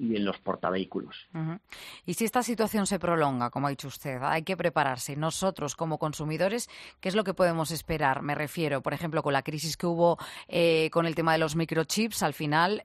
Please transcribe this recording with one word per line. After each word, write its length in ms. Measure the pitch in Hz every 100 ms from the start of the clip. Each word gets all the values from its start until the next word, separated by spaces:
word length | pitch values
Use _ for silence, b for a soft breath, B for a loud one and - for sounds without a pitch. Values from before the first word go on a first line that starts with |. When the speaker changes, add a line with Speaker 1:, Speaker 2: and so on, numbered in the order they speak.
Speaker 1:
y 160 | 117 107
en 80 |
los 120 | 101 -
portavehículos. 760 | 101 90 85 92 92 98 - - -
Speaker 2:
Ujú. 280 | 165 160 170 - B B B -
Y 80 |
si 100 | 175
esta 180 | 226 247
situación 460 | 233 226 214 220 196
se 100 | 190
prolonga, 520 | 175 165 147 127 120
como 180 | 135 143
ha 20 |
dicho 160 | 139 139
usted, 340 | - 147 127
hay 220 | 139 160
que 140 | 156 180
prepararse. 580 | 170 156 139 123 -
Nosotros, 640 | 143 160 - 190 - 147 -
como 200 | 165 151
consumidores, 720 | 156 143 151 156 185 233 - B B B
¿qué 100 | 190
es 60 |
lo 80 | 202
que 120 | 196
podemos 360 | 185 175 165 151
esperar? 500 | 160 - 156 143 135
Me 140 | 139
refiero, 480 | 143 147 - 151 135
por 120 | -
ejemplo, 280 | 143 160 156
con 100 | 147
la 100 | 139
crisis 340 | 143 151 156 -
que 100 | 175
hubo, 320 | 170 170 160 B B B
eh, 420 | - 170 160 160
con 160 | 170 165
el 80 |
tema 200 | 160 165
de 40 | 160
los 160 | 160
microchips, 680 | 160 160 160 156 - 220 -
al 80 | 165
final, 500 | - 151 156 175 208